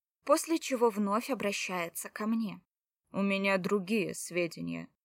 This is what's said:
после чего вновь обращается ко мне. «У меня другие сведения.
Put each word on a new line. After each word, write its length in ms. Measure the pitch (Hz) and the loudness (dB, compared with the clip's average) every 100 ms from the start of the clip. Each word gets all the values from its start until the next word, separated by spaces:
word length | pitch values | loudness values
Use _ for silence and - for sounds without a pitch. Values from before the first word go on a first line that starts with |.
| _ _ - | _ _ 4
после 340 | 311 - 330 | 4 4 -2
чего 300 | - 262 233 | 0 2 2
вновь 400 | 202 202 208 240 | 4 2 2 0
обращается 800 | 233 202 202 - 180 170 - 208 | -2 0 -2 -4 -4 -4 -6 -10
ко 180 | - 214 | -6 -2
мне. 340 | 226 214 175 - _ _ _ _ | 0 -2 -8 -16 _ _ _ _
«У 100 | - | 0
меня 360 | 196 196 196 196 | 2 2 2 2
другие 560 | 180 202 180 220 165 | 2 0 2 0 0
сведения. 760 | - - 170 170 165 170 - - _ | -4 -4 -2 -2 -4 -8 -8 -10 _